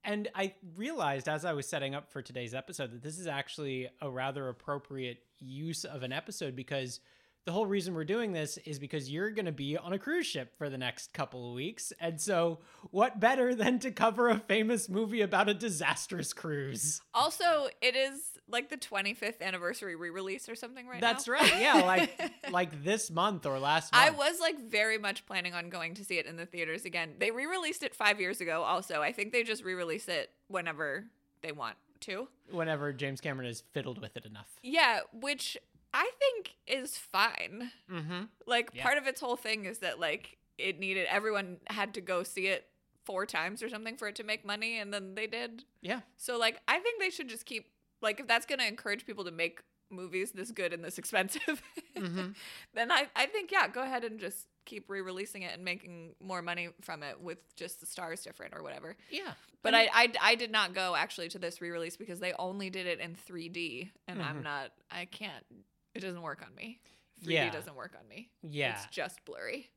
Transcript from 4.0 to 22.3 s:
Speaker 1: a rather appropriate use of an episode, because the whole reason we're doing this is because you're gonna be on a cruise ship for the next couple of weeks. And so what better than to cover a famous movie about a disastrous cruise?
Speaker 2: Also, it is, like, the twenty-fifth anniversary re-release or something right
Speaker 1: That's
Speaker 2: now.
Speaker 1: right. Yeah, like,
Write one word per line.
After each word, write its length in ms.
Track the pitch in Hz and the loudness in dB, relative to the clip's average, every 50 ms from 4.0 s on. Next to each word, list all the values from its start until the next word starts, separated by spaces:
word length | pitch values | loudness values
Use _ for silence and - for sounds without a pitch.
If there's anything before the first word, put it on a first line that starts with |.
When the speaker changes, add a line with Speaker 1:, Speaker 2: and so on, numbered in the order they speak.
Speaker 1:
a 80 | 156 143 | -8 -6
rather 380 | 127 127 127 135 135 143 135 127 | -4 -2 -2 -2 -2 -2 -4 -6
appropriate 760 | 120 - - - 143 143 - - 139 135 127 123 120 - _ _ _ _ | -6 -8 -4 -4 -4 -4 -4 -8 -6 -4 -4 -4 -6 -8 _ _ _ _
use 440 | 135 127 131 139 156 165 160 - - | -14 -12 -8 -6 -4 -4 -4 -4 -6
of 200 | - 143 143 127 | -6 -6 -6 -4
an 100 | 127 131 | -4 -4
episode, 420 | 151 - - 202 - 180 143 127 | -4 -6 -6 -6 -4 -4 -4 -4
because 440 | 127 131 - 147 139 131 127 120 - _ _ _ _ _ _ _ _ _ | -6 -6 -2 -2 -2 -2 -2 -6 -10 _ _ _ _ _ _ _ _ _
the 60 | - | -2
whole 140 | 165 196 220 196 | 0 0 2 2
reason 260 | 196 202 175 180 180 | 2 0 0 0 -2
we're 100 | 160 160 | -2 0
doing 260 | 151 196 233 240 214 185 | 0 0 0 0 0 0
this 240 | 160 156 151 - - - | -2 -2 -2 -4 -8 -6
is 140 | - 151 135 | -8 -8 -6
because 280 | 143 135 - 156 139 131 | -6 -4 -4 -4 -4 -2
you're 180 | 143 156 190 214 | -2 -2 -2 0
gonna 220 | 220 208 202 170 | 0 0 -2 -2
be 260 | 151 123 139 139 147 170 | -2 -2 -2 0 0 -2
on 160 | - 175 190 | 0 -2 -2
a 60 | 196 | -2
cruise 260 | - 269 311 359 330 | 0 0 0 0 0
ship 320 | - - 147 127 - _ _ | 0 -2 -4 -4 -6 _ _
for 100 | 156 143 | -6 -4
the 120 | 135 131 | -4 -2
next 340 | 127 123 117 - - - _ | -2 -2 -4 -4 -10 -12 _
couple 360 | - 147 - - 127 123 120 | -4 -4 -4 -4 -10 -8 -8
of 40 | 120 | -6
weeks. 380 | 123 139 180 226 - - - - - | -4 -6 -6 -6 -6 -8 -8 -8 -4
And 200 | 170 170 165 151 | -4 -4 -2 -2
so 400 | - 208 196 170 170 170 165 156 - - - - - - | 0 2 4 6 6 4 2 0 -8 -20 -20 -20 -18 -4
what 300 | - 190 220 254 254 214 | 4 4 4 4 6 6
better 340 | 180 233 262 269 247 247 254 | 6 8 8 8 6 4 6
than 240 | 226 208 - 254 247 | 6 6 6 6 4
to 120 | - 262 | 2 -2
cover 380 | 208 - - 226 208 214 240 240 | 2 4 4 4 6 6 8 8
a 100 | 220 214 | 8 6
famous 500 | 220 - - 220 220 220 240 220 - - | 6 4 4 4 6 4 4 2 2 0
movie 320 | 180 202 226 208 220 233 | 2 2 2 2 4 2
about 260 | 208 185 180 185 208 202 | 4 6 6 6 6 6
a 60 | 208 | 6
disastrous 800 | 175 214 233 180 147 160 143 156 - - - 196 175 - - - | 2 2 -2 0 2 4 4 4 4 0 -4 -4 -4 -2 -4 -4
cruise? 680 | - - 165 151 143 139 135 131 110 - 151 151 - - _ - | -6 -4 -2 -2 -2 -2 -2 -2 -2 0 -2 -2 -2 -6 _ 2
Speaker 2:
Also, 540 | 220 262 311 330 - 370 349 330 302 285 262 - _ | 4 4 4 2 2 4 4 4 4 2 0 -2 _
it 140 | - 247 254 | 2 4 4
is, 440 | 262 269 269 269 277 277 - - - _ - | 4 2 2 0 -6 -10 -10 -12 -14 _ -2
like, 220 | 220 240 254 285 | -2 -2 -2 -2
the 80 | 302 262 | -6 -8
twenty-fifth 680 | - - 220 196 196 202 208 - - 208 226 - - | -8 -2 -2 0 0 0 -2 -2 -2 -4 -4 -2 -4
anniversary 520 | 190 185 180 175 175 180 - 214 196 170 | -2 -2 0 0 -2 -2 -2 -6 -6 -6
re-release 540 | 160 170 175 165 190 190 190 196 262 - - | -6 -6 -6 -6 -4 -4 -4 -6 -6 -8 -10
or 60 | 226 | -10
something 320 | 233 - 233 254 262 247 247 | -10 -10 -12 -12 -14 -14 -12
right 120 | 254 - | -4 2
Speaker 1:
That's 280 | 233 233 233 - 175 233 | 4 4 4 4 0 0
Speaker 2:
now. 60 | 247 | 4
Speaker 1:
right. 280 | 294 - - - 349 | 6 8 8 8 8
Yeah, 120 | 220 294 269 226 | 8 8 10 10
like, 500 | 180 180 185 185 330 - - - - - | 10 8 8 6 6 2 0 -4 -6 -6